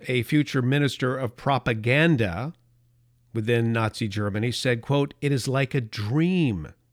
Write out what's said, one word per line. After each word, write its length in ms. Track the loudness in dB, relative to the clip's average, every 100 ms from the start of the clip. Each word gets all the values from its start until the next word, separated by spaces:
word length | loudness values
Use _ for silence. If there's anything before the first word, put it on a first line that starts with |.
| -2
a 160 | -2
future 380 | 2 0 2 0
minister 560 | 2 2 2 0 -2 -2
of 180 | -6 -4
propaganda 1160 | -2 0 0 -2 2 4 4 4 2 -2 -8 -12 _ _ _ _ _ _ _
within 400 | -4 0 2 2
Nazi 340 | 0 -2 -2 -4
Germany, 460 | -2 -2 -2 -2
said, 300 | -2 -2 -2
quote, 320 | 0 0 0 -4
"It 100 | -2
is 160 | 0 0
like 260 | -2 0
a 60 | -2
dream." 920 | -4 -6 -2 2 2 2 2 0 -6 -16 _